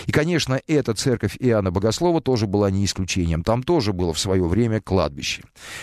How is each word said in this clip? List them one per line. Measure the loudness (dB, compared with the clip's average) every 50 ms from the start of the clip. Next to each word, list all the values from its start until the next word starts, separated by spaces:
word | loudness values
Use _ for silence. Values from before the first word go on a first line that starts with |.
| -6
И, | -2
конечно, | 0 0 2 2 0 0 0 -2 -2 -4 -2
эта | 0 0 2 2 0
церковь | -2 -2 0 0 0 0 -2 -4 -4 -2
Иоанна | 0 2 2 2 2 0
Богослова | 0 0 0 0 0 2 0 2 2 2
тоже | 0 0 0 0 0
была | 0 2 2 2 2
не | 2 0 0
исключением. | -2 -2 -4 -4 -2 -2 -2 0 0 0 0
Там | 0 0 0 0
тоже | 0 0 0 2 2 0 -2
было | 0 -2 -2
в | -2 -2
своё | -2 0 2 2 2
время | 2 2 2 2 2 0 -2
кладбище. | -2 0 0 0 0 0 -4 -6 -8 -8 -8 -8 -12 -20 _ -20 -18 -16 -16 -14